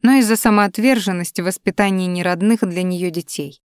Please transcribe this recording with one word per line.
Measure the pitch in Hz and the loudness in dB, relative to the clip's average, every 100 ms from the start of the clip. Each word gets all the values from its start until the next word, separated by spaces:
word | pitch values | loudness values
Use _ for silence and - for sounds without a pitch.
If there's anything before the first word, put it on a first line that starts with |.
но | 233 | 6
и | 269 | 4
за | 220 220 | 4 2
самоотверженность | 233 208 202 202 247 240 190 180 175 - | 2 2 2 0 2 2 0 -4 -6 -4
в | |
воспитании | 175 - - 190 202 190 185 | -6 -4 -4 0 0 0 -2
неродных | 180 180 175 202 226 | -2 -2 0 2 2
для | 190 175 | 0 -2
нее | 180 180 180 | -4 -2 -4
детей | 165 170 - 143 - | -6 -8 -10 -10 -12